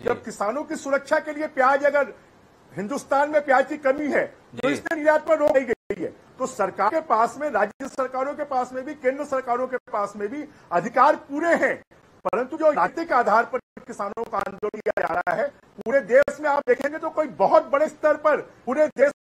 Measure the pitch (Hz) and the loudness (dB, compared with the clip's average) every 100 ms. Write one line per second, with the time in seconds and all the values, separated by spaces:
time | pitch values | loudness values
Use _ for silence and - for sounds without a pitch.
0 | 233 233 - - 202 262 302 311 269 277 | -4 -4 -6 -6 -4 -4 -6 -8 -2 -2
1 | 269 311 302 294 302 277 254 277 285 285 | 2 0 0 -6 -4 2 4 4 2 2
2 | 269 - _ _ _ _ _ 143 202 277 | 0 -6 _ _ _ _ _ -10 -6 -6
3 | - 277 294 302 294 254 269 294 262 277 | -2 0 2 2 4 4 2 0 0 0
4 | 294 233 135 - _ 120 240 277 - 330 | 0 0 -2 -6 _ -4 -2 -2 -2 0
5 | 302 302 311 311 294 269 254 220 - 202 | 2 2 4 2 4 2 0 -4 -6 -6
6 | 143 - - - 254 - 190 185 196 320 | -8 -10 -16 -8 -6 -2 -4 0 0 0
7 | 311 220 233 269 294 262 311 - 277 - | 0 2 2 0 -2 0 -2 -4 -10 -6
8 | 254 262 269 294 285 262 247 254 262 302 | -6 -4 -4 -6 -4 -4 -4 -8 -10 -4
9 | 254 277 294 262 254 240 254 254 - 214 | -2 -2 -2 -4 -2 -2 -2 -6 -6 -4
10 | 202 208 208 285 294 - - 175 196 262 | -4 -6 -8 -8 -12 -16 -4 -2 0 4
11 | 269 302 - 285 339 277 247 156 - _ | 4 4 -2 -4 0 2 0 -2 -10 _
12 | _ _ 185 202 254 320 311 277 180 294 | _ _ -4 -4 -4 0 2 2 0 -2
13 | 339 277 214 214 233 247 - - - 220 | 0 0 4 2 2 -4 -10 -20 -16 -10
14 | 202 220 226 196 196 196 208 226 - - | -10 -10 -8 -6 -8 -8 -8 -6 -4 -2
15 | 175 170 175 196 285 - _ - 208 208 | -2 -2 -2 -2 -4 -8 _ -12 0 0
16 | 185 247 285 - 302 285 269 240 285 311 | 4 4 4 0 -2 0 2 0 -2 -4
17 | 320 311 311 170 196 311 320 277 311 - | -6 -2 -4 0 4 4 4 0 0 0
18 | 302 294 302 277 - - - 262 302 - | 0 2 2 0 -2 -12 -4 0 0 4
19 | 285 - | 2 2